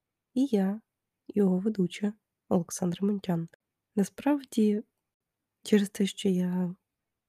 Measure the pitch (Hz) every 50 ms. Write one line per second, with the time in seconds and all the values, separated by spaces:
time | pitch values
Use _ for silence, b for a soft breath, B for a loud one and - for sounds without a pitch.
0 | _ _ _ _ _ _ - 247 269 277 220 196 190 190 202 226 - _ _ _
1 | _ _ _ _ _ - - 208 202 185 185 180 190 226 214 - 180 170 - -
2 | 208 208 214 _ _ _ _ _ _ - 208 180 165 - - - 180 175 170 -
3 | 196 202 208 190 - - 175 165 165 - _ _ _ _ _ _ _ _ - 208
4 | 190 - - - - 285 294 277 262 - - 226 214 214 208 214 - _ _ _
5 | _ _ _ _ _ _ _ _ _ _ _ _ - - 214 202 202 - - -
6 | 196 190 - - - 196 180 180 180 180 180 180 180 175 185 - _ _ _ _
7 | _ _ _ _ _